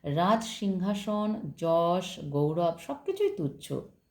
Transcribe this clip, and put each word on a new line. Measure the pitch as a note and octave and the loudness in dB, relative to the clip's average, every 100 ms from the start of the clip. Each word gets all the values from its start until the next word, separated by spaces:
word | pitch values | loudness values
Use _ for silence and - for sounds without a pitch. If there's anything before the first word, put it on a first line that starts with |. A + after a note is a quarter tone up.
রাজ | - C#3+ F3+ A3+ | -2 2 4 4
সিংহাসন, | - - G3 F#3 F#3 G#3 G#3+ G#3 G#3+ G#3+ D3+ - | 2 -4 -2 0 0 -2 -2 -2 -2 -2 -6 -4
যশ, | E3 E3 E3+ F3+ F3+ - | 2 4 4 2 -2 -8
গৌরব | D3+ C#3+ D3 D#3+ E3+ E3 | -4 0 2 2 0 0
সবকিছুই | - C#4 - F#4+ G4+ - | -6 -8 -4 0 0 0
তুচ্ছ, | D3+ - - C3+ - - _ | -4 -6 -8 -8 -8 -16 _